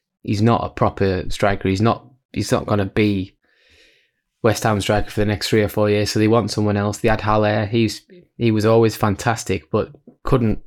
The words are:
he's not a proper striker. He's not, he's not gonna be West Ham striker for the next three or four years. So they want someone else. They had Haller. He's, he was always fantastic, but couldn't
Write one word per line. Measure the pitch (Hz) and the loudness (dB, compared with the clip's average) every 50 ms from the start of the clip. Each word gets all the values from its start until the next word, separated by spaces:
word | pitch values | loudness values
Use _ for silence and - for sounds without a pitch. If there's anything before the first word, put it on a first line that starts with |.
| _ _ _ _ | _ _ _ _
he's | - - 110 101 | -6 -4 -2 2
not | 110 117 113 - - | 2 2 2 2 -2
a | - | -4
proper | - - 117 101 - - 101 98 92 92 - - | -4 -2 -2 -2 0 0 0 0 0 -2 -4 -4
striker. | - - 107 101 98 - - 95 | -4 0 0 0 0 0 0 0
He's | 95 95 | 0 2
not, | 110 117 - - - - _ _ _ _ | 2 0 0 -2 -6 -18 _ _ _ _
he's | - - 104 - | -8 -6 -4 -2
not | 120 - - | -2 -2 -2
gonna | - 107 101 98 | 0 -2 -2 -2
be | 98 - 113 107 104 101 95 92 - _ _ _ _ _ _ _ _ _ _ _ _ _ _ _ _ _ _ _ _ _ _ | -2 0 0 0 0 0 -2 -4 -8 _ _ _ _ _ _ _ _ _ _ _ _ _ _ _ _ _ _ _ _ _ _
West | - 113 104 - | 0 0 0 0
Ham | - 113 107 98 | 0 0 0 0
striker | - - 107 101 101 - | 0 0 0 0 0 -2
for | - 110 | -2 -2
the | 104 | -2
next | 104 104 101 - - | -2 -2 -4 -2 0
three | 117 110 | 0 2
or | 104 101 | 2 0
four | - 110 107 104 | 0 0 0 2
years. | 104 104 104 - | 2 0 0 0
So | - 110 | 0 2
they | 107 107 | 2 4
want | 113 120 98 90 | 4 2 0 0
someone | - 107 107 104 101 | -2 -2 0 0 0
else. | 101 101 104 104 - | 0 -2 -2 -4 -2
They | - 110 | 0 0
had | 110 107 | 0 0
Haller. | - 107 107 107 107 104 107 110 107 | 0 0 2 2 2 2 0 0 -2
He's, | 101 120 117 113 104 - - - _ - 180 - _ _ | -2 0 0 0 0 -2 -6 -14 _ -20 -20 -20 _ _
he | - 120 113 | -2 0 0
was | 107 107 101 | 2 2 2
always | 113 113 117 113 110 104 | 4 4 4 4 4 2
fantastic, | - 113 104 95 - - 123 113 - - - 95 - - _ | 0 -2 -2 -2 0 -2 -2 -2 -2 -4 -4 -6 -6 -4 _
but | - 107 95 - - - _ - - _ | -4 -4 -4 -4 -8 -18 _ -20 -16 _
couldn't | - - 139 123 117 107 104 - - | -2 0 0 2 2 0 -2 -2 -6